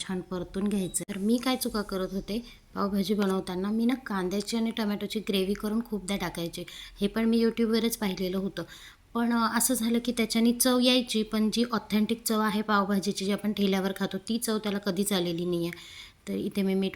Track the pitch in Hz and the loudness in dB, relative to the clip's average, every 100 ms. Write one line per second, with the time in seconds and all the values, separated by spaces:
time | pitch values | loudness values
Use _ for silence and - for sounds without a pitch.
0 | - 185 165 180 175 190 202 202 180 - | -6 -6 -4 -6 -6 -4 -2 0 -2 -4
1 | - 196 202 240 254 254 247 220 202 190 | -6 -4 0 2 2 0 -2 -4 -4 -4
2 | 185 190 - 208 240 - - 190 196 196 | -4 -4 -4 -6 -8 -14 -12 -4 0 0
3 | 185 208 202 190 180 180 196 220 233 254 | 2 2 2 2 -2 -2 -2 0 2 0
4 | - 196 180 202 202 233 226 220 208 202 | -2 -2 0 -2 -2 -2 -2 0 -2 -2
5 | 202 220 190 196 190 202 214 220 233 208 | -4 -4 -2 0 0 0 -2 -2 -2 -6
6 | 185 196 175 175 170 170 175 - - - | -4 -4 -4 -4 -6 -6 -12 -14 -16 -2
7 | 202 220 226 233 226 220 226 226 226 233 | -2 2 2 4 4 4 2 2 2 0
8 | 208 185 185 190 190 170 170 - - - | -2 -2 -2 -2 -2 -6 -10 -12 -20 -20
9 | - 233 233 233 226 226 233 254 226 233 | -8 -2 2 2 2 2 2 2 2 2
10 | 240 233 220 226 233 240 262 254 247 254 | 0 0 0 4 4 4 4 4 6 4
11 | 247 220 214 220 214 208 240 214 - 208 | 2 0 0 2 2 2 0 0 0 2
12 | 214 233 - 220 214 202 220 202 196 202 | 2 0 0 2 2 2 2 2 4 2
13 | 185 190 190 196 208 202 202 190 190 190 | 0 -2 0 0 0 0 2 2 0 0
14 | 190 190 - 226 240 220 208 202 202 180 | -2 -4 -4 -2 0 -2 -2 -2 -2 0
15 | 202 196 175 170 175 175 170 170 - - | 0 2 0 -2 -2 0 -2 -6 -14 -18
16 | - - - 196 208 - 196 190 190 | -20 -16 -8 -6 -4 -2 0 2 0